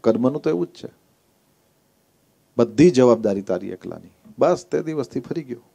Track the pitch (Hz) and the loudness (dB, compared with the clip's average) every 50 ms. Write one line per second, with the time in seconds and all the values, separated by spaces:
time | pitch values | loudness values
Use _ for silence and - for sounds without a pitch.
0 | - 113 110 113 120 127 143 151 - 156 160 175 87 - - - - - - _ | -2 0 0 2 0 -2 -2 -2 -4 -4 -2 -2 -4 -6 -10 -16 -18 -18 -20 _
1 | _ _ _ _ _ _ _ _ _ _ _ _ _ _ _ _ _ _ _ _ | _ _ _ _ _ _ _ _ _ _ _ _ _ _ _ _ _ _ _ _
2 | _ _ _ _ _ _ _ _ _ _ _ 120 117 107 104 107 156 180 147 127 | _ _ _ _ _ _ _ _ _ _ _ -2 -2 0 4 4 4 6 6 6
3 | 127 123 113 110 107 107 98 98 98 - 92 92 98 98 92 92 - 90 82 82 | 6 6 4 4 2 -2 -4 -4 -4 -6 -6 -6 -6 -10 -14 -14 -14 -16 -16 -16
4 | - - _ _ _ - - - - 160 180 - - _ - 151 156 156 156 147 | -18 -20 _ _ _ -20 -4 -2 0 0 0 -2 -4 _ -6 -6 -6 -6 -8 -8
5 | 127 - - 139 - - - 170 151 127 117 - - _ _ | -8 -8 -8 -10 -10 -8 -10 -10 -10 -12 -14 -16 -16 _ _